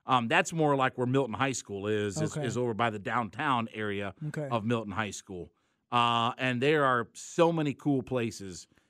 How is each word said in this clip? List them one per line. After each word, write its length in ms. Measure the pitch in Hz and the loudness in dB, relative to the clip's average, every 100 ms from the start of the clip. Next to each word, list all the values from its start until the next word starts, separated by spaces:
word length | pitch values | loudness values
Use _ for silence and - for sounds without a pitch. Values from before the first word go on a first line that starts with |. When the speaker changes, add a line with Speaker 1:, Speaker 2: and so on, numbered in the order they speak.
| - | 0
Speaker 1:
Um, 220 | 127 117 | 2 4
that's 240 | 165 185 | 2 2
more 240 | 165 151 139 | 2 2 4
like 200 | 131 127 | 2 0
where 80 | 123 | 2
Milton 280 | 135 127 | 2 2
High 180 | 104 135 | 0 -2
School 340 | 123 - 98 104 | -2 -6 -4 0
is, 340 | 107 104 101 | 0 0 -2
is, 160 | 104 - | -4 -2
Speaker 2:
Okay. 100 | 123 | -4
Speaker 1:
is 100 | 104 | -2
over 180 | 123 | -2
by 160 | 107 117 | 0 -2
the 80 | 104 | -2
downtown 720 | 120 117 107 - 156 123 113 | -2 -2 -2 -2 0 0 0
area 420 | 110 107 101 101 - 151 | -4 -4 -4 -6 -8 -8
Speaker 2:
Okay. 200 | 156 143 | -6 -2
Speaker 1:
of 140 | 120 | -2
Milton 280 | 107 120 104 | 0 -2 -2
High 180 | 95 107 | -4 -4
School. 400 | 95 - 92 82 _ _ _ _ | -8 -12 -12 -12 _ _ _ _
Uh, 420 | 120 120 117 117 123 | 2 4 4 0 0
and 220 | 127 123 | -2 0
there 240 | 139 156 | 2 4
are 240 | 135 123 110 | 4 2 0
so 400 | - - - 170 | -8 -6 2 4
many 220 | 165 147 | 4 0
cool 280 | 123 151 135 | 0 0 0
places 640 | - 127 113 - 98 85 - _ | 0 -2 -2 -4 -10 -12 -16 _